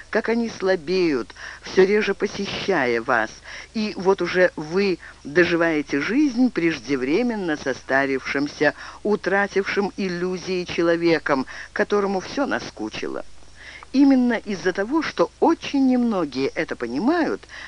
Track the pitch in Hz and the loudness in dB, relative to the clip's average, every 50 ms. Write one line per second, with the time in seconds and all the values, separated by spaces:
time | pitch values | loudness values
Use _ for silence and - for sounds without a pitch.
0 | - - - 214 233 - 226 233 233 220 - - 190 190 190 180 147 156 185 190 | -10 -4 -4 0 2 4 2 2 0 -2 -4 -2 0 0 0 0 0 -2 0 2
1 | 175 165 143 120 104 - - - - - - - - - - 185 190 190 208 214 | 2 2 2 0 -2 -4 -10 -16 -16 -16 -16 -16 -14 0 4 4 6 6 4 2
2 | 202 202 - - 190 214 - - 202 - - - - - 190 156 131 123 117 117 | 2 0 -2 -2 -4 -4 -4 -6 -6 -6 -6 -4 -2 0 0 2 2 2 0 0
3 | 113 135 127 113 110 - - - - - - - - - - 220 214 214 170 - | 0 2 2 2 0 -2 -6 -12 -18 -16 -16 -16 -16 -10 -6 -4 -4 -4 -4 0
4 | 180 190 196 - 175 170 156 180 180 170 - - 156 151 170 196 202 196 170 - | 2 2 2 2 0 0 4 4 4 4 2 -2 -8 -2 0 0 2 2 0 -2
5 | - - - - - 131 147 180 175 170 170 165 170 165 160 151 143 - 139 139 | -6 -12 -20 -16 -12 0 4 4 4 4 4 2 2 2 2 0 -2 -2 -2 -2
6 | 147 170 214 285 311 285 220 240 262 240 - 175 170 165 160 139 107 123 143 127 | -2 0 2 2 2 2 4 4 2 2 2 2 0 0 0 -2 -2 -2 -2 -2
7 | 127 131 156 214 247 240 226 214 185 170 151 - - 139 123 - - - 135 135 | 0 0 0 2 0 0 -2 -2 -2 -4 -4 -2 -4 -4 -6 -6 -4 0 0 0
8 | 139 135 135 127 - - - 143 143 147 - - 151 143 - - - - - - | 2 0 -2 -4 -4 -4 -2 -2 -2 -4 -2 0 0 0 0 -2 -6 -16 -12 -6
9 | - 214 208 - - 180 190 196 202 196 - 196 202 - - 196 - - - - | -2 -2 -2 0 0 0 0 0 0 0 -2 -2 -2 -2 -2 -2 -2 -2 -4 -4
10 | 202 185 175 175 175 185 185 180 - 185 190 180 175 - - - 170 170 170 170 | -4 -4 -4 -4 -4 -4 -4 -6 -6 -6 -4 -4 -4 -4 -2 0 2 2 2 2
11 | 170 170 160 151 - - 147 135 127 - - - - - - - 208 - 208 208 | 2 2 2 2 2 0 0 0 -2 -4 -10 -16 -14 -8 -4 -4 -2 0 0 0
12 | 196 196 202 185 - - - 269 285 - 104 120 - - - - 107 110 - - | 0 0 -2 -4 -4 -4 -4 -4 -2 -2 -2 -4 -6 -8 -10 -10 -8 -8 -8 -8
13 | - 69 65 62 - - - - - - - - - - - - - - - 262 | -8 -6 -6 -8 -10 -12 -14 -16 -18 -18 -20 -20 -20 -18 -18 -18 -12 -2 2 4
14 | 285 277 269 254 247 240 233 196 - 202 202 170 147 185 175 196 196 226 285 330 | 6 6 6 6 4 2 0 0 -2 -4 -6 -2 -2 -2 0 0 -2 -2 -2 -2
15 | 285 - - - - - - - - 294 330 - - - - 277 269 254 254 247 | -2 -2 0 0 0 0 0 2 2 2 2 2 -2 -2 0 2 4 4 4 4
16 | 240 233 214 185 165 143 123 131 135 - - - 160 - 127 - 123 117 120 143 | 2 2 0 0 -2 -2 -2 -2 -2 -2 -2 -4 -4 -4 -6 -6 -6 -6 -4 0
17 | 202 269 349 349 277 147 101 - - - - - - | 0 2 2 2 2 0 -2 -4 -6 -12 -18 -16 -16